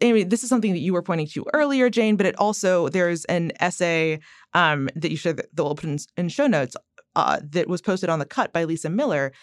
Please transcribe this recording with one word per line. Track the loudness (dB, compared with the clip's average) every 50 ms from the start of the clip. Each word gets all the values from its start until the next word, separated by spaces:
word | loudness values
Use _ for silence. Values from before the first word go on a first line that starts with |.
I | 2 4 4
mean, | 4 4 2
this | 0 -2
is | 0 0
something | 0 2 2 0 0
that | 0
you | 0 0 0
were | 0 0
pointing | -2 -2 -2 -4 -4
to | -6 -8 -4 0 0
earlier, | 2 2 2 4 4 2 4
Jane, | 4 2 2 4 4
but | 2 2
it | 2 0 0
also, | 0 0 0 0 0 2 2 2 2 0
there's | 2 2 2 0 0 -2 -2
an | -2 -2 0 -2 -2 -2 -2
essay, | -2 -2 0 0 0 0 2 2 0 0 -2 -4 -8 -14 -20 -20 -10 _ 2
um, | 2 4 4 2 2 -2 -4 -4
that | -4 -4 -4
you | -4 -2
should, | -2 -2 -2 -4
that | -6 -6 -4
we'll | -2 -2 -2 -4
put | -4 -4 -4
in, | -6 -6 -8 -8 _ -4
in | -4 -2
show | -2 0 2 2
notes, | 2 2 0 -2 -6 -12 -20 _ _ -20 _ _ -2
uh, | 0 2 2 0 0 -4 -4
that | -4 -2 -2 -2
was | -4 -4
posted | -2 -2 -2 -2 -2 -2
on | -2 -2
The | -4
Cut | -4 -4 -4 -4 -2 -2
by | -4 -2
Lisa | -2 -4 -4 -4 -4
Miller | -2 -2 -2 0 0 -2 -2 -4 -6 -10